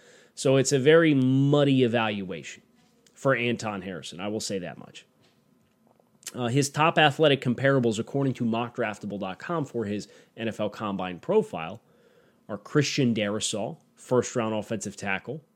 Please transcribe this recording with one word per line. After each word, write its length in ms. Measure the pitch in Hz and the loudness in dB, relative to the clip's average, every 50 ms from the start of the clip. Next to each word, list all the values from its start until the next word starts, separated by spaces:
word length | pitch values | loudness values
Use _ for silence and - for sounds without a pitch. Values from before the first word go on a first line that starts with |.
| _ - - - - _ _ | _ -20 -20 -20 -20 _ _
So 220 | - - 143 135 | -2 0 2 4
it's 140 | 135 127 - | 4 4 2
a 60 | 143 | 2
very 380 | 135 123 147 160 165 170 160 147 | 2 6 6 6 8 6 6 4
muddy 680 | 135 127 127 131 135 139 139 143 147 143 143 135 131 127 | 4 4 4 4 4 4 4 4 4 4 4 4 4 4
evaluation 800 | 117 107 117 113 110 107 101 98 90 92 80 71 - - - _ _ _ _ _ _ _ _ _ _ _ | 4 2 2 0 0 -2 -4 -6 -8 -8 -10 -12 -14 -16 -18 _ _ _ _ _ _ _ _ _ _ _
for 200 | - - 139 131 | -2 0 0 2
Anton 460 | 117 120 120 120 117 110 110 104 98 | 2 2 0 -2 -2 -4 -6 -8 -8
Harrison. 380 | 90 98 92 80 69 - - 82 | -8 -10 -10 -12 -12 -14 -12 -8
I 80 | 95 | -6
will 120 | 104 107 110 | -6 -4 -4
say 200 | 104 - 107 95 | -4 -4 -6 -6
that 180 | 87 78 60 | -6 -8 -12
much. 300 | - - - - - - _ _ _ _ _ _ _ _ _ _ _ _ _ _ _ _ _ _ _ _ _ _ _ - - - | -14 -16 -20 -20 -20 -20 _ _ _ _ _ _ _ _ _ _ _ _ _ _ _ _ _ _ _ _ _ _ _ -18 -12 -8
Uh, 120 | 120 123 | -6 -4
his 220 | 117 120 143 139 139 | -2 0 0 0 0
top 300 | - 143 151 170 175 170 | 0 2 2 4 6 6
athletic 420 | 156 147 139 - 160 151 139 135 | 6 6 6 4 4 4 4 2
comparables, 560 | - 135 117 - 127 139 139 135 120 117 110 | 0 -2 -2 0 2 2 4 4 2 2 0
according 360 | 104 110 - - 139 139 135 120 | -2 -4 -4 -4 -2 -2 -2 -2
to 100 | - 120 | -2 -2
mock 300 | 113 110 113 120 117 - | -2 -2 -2 -4 -4 -4
draftable 440 | - 117 107 104 - - 104 101 98 | -4 -4 -4 -4 -8 -10 -10 -8 -8
dot 200 | 98 95 92 - | -8 -8 -8 -10
com 260 | - - 175 165 143 | -8 -4 -4 -4 -4
for 200 | - - 120 110 | -4 -4 -4 -4
his 220 | 101 104 104 - - - - - _ - | -4 -4 -6 -6 -10 -16 -20 -20 _ -12
N 100 | - 113 | -8 -6
F 120 | 113 104 - | -6 -4 -4
L 100 | 107 104 | -4 -4
Combine 480 | - - 113 104 98 92 92 90 90 | -4 -6 -6 -6 -4 -4 -6 -6 -8
profile, 640 | 85 - - 190 220 214 - - 85 80 82 101 120 _ _ _ _ _ _ _ _ _ _ _ _ _ - | -8 -4 0 0 0 0 0 -4 -10 -8 -10 -12 -14 _ _ _ _ _ _ _ _ _ _ _ _ _ -12
are 80 | 110 | -12
Christian 580 | 101 - - - 151 139 - - - 135 120 113 | -10 -6 -2 0 0 0 0 0 0 0 0 0
Darrisaw, 640 | 107 104 101 104 110 - - - 104 104 127 165 - _ _ _ | 0 -2 -2 -2 -4 -4 -4 -4 -4 -6 -6 -10 -12 _ _ _
first-round 580 | - - - 127 123 120 - - 127 113 110 110 | -14 -4 0 0 0 0 0 -2 -4 -2 -2 -2
offensive 420 | 107 101 - 117 101 - 107 98 | -4 -4 -6 -6 -8 -8 -10 -10
tackle 480 | - - 101 98 92 - - 131 160 - _ _ | -8 -6 -4 -4 -4 -6 -8 -12 -12 -14 _ _